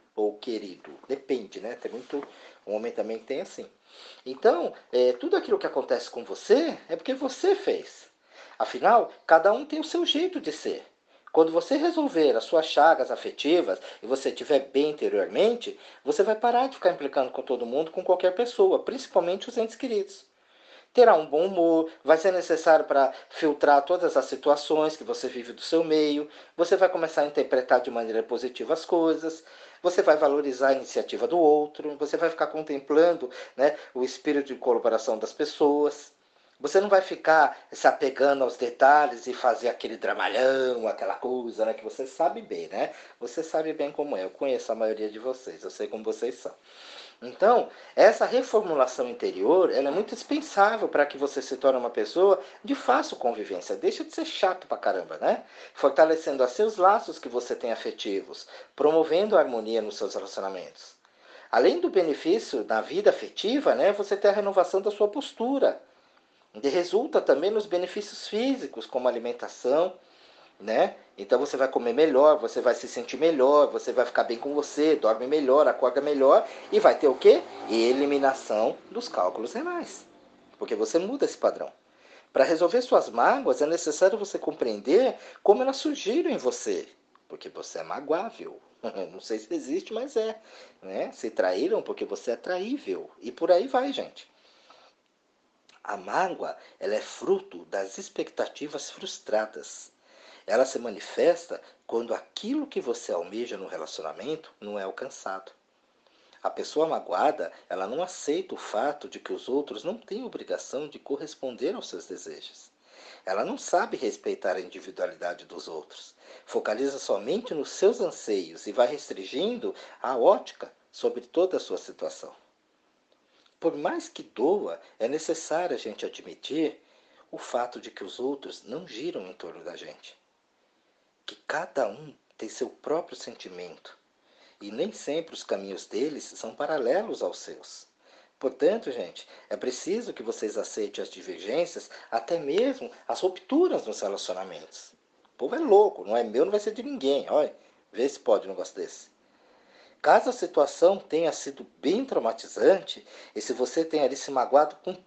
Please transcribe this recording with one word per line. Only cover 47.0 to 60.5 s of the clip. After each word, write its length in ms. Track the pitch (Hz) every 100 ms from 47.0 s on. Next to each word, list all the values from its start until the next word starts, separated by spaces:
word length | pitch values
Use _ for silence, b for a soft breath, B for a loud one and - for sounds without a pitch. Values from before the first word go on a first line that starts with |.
| B B
Então, 480 | 120 127 208 240 - B B -
essa 300 | 185 220 202
reformulação 840 | 240 269 220 185 151 127 - 123
interior, 640 | 117 101 92 104 180 170
ela 180 | 117 143
é 20 |
muito 240 | 160 226 277
dispensável 720 | - 294 - - 202 220 240
para 180 | 147 143
que 100 | 139
você 280 | 139 -
se 140 | - 131
torne 200 | 135 127
uma 140 | 120
pessoa 500 | 120 107 170 196 185 B B
de 100 | 208
fácil 440 | 277 - 294 - -
convivência. 580 | 254 - 98 90 - 95
Deixa 280 | 196 -
de 80 | 311
ser 140 | - -
chato 400 | - 190 180 -
pra 120 | 113
caramba, 400 | 110 92 85 80
né? 240 | 131 233 - B B -
Fortalecendo 680 | 139 151 160 160 160 135
a 40 | 123
seus 300 | - 220 185
laços 420 | 180 220 196 151
que 100 | 135
você 260 | 120 117 117
tem 160 | 120
afetivos, 760 | 110 120 - 110 98 - 69 - B B -
promovendo 640 | 147 160 156 160 214 185
a 40 |
harmonia 400 | 139 117 110 113
nos 140 | 107 -
seus 200 | 101 107
relacionamentos. 800 | 98 - 98